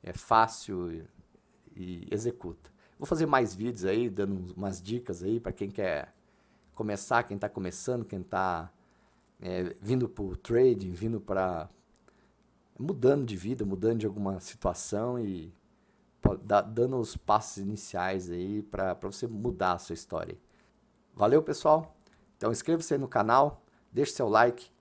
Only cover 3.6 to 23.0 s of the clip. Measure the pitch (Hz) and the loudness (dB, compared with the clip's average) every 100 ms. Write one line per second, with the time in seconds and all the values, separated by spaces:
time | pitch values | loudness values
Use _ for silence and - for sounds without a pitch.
3.6 | 117 113 95 107 120 98 98 98 90 90 | -4 -2 0 2 2 0 -2 -2 -6 -6
4.6 | 98 92 92 120 123 87 92 117 104 92 | -6 -6 -6 -6 -6 -6 -2 -2 -4 -6
5.6 | 101 98 95 76 - _ _ _ _ _ | -6 -2 -2 -2 -6 _ _ _ _ _
6.6 | _ - 107 101 - 120 120 101 104 - | _ -6 -4 -4 0 0 0 -4 -6 -4
7.6 | 92 - - 123 117 98 87 92 92 85 | -6 -6 -4 -4 -4 -8 -4 -2 0 -2
8.6 | 87 _ _ _ _ _ _ _ 90 90 | -6 _ _ _ _ _ _ _ -8 -6
9.6 | 90 - 101 127 120 - 101 92 - 117 | -6 -8 -2 0 0 -4 -8 -8 0 6
10.6 | 127 107 95 90 113 113 98 95 92 85 | 6 6 -2 -6 -4 -4 -2 0 0 -2
11.6 | 87 _ _ _ _ _ _ _ _ _ | -8 _ _ _ _ _ _ _ _ _
12.6 | _ - 127 131 123 143 127 95 98 95 | _ -8 -6 2 4 4 0 -4 -6 -4
13.6 | 104 95 110 117 107 101 98 95 - - | -4 0 0 2 -2 -2 -4 -4 -8 -4
14.6 | 92 90 - 104 120 123 107 90 80 - | -2 -2 -4 -2 -2 -2 -4 -6 -10 -18
15.6 | _ _ _ _ _ _ - 92 104 104 | _ _ _ _ _ _ 2 2 4 4
16.6 | 107 110 127 131 110 - - 107 - - | 4 0 2 2 -2 -4 4 4 2 -6
17.6 | 98 107 - 92 92 95 90 87 92 104 | -4 -6 -6 -4 -2 -2 -4 -6 -4 -4
18.6 | 104 98 95 87 - - 120 107 120 90 | -6 -4 -2 -2 -6 -6 -6 -4 -4 0
19.6 | 92 87 - 85 - 82 82 - _ _ | 0 0 -4 -10 -6 -6 -6 -12 _ _
20.6 | _ _ _ _ _ - 104 151 156 143 | _ _ _ _ _ 2 6 6 4 0
21.6 | 156 156 160 _ _ _ _ _ 110 117 | 6 4 4 _ _ _ _ _ -2 -2
22.6 | - 165 - 139 | 0 0 2 -2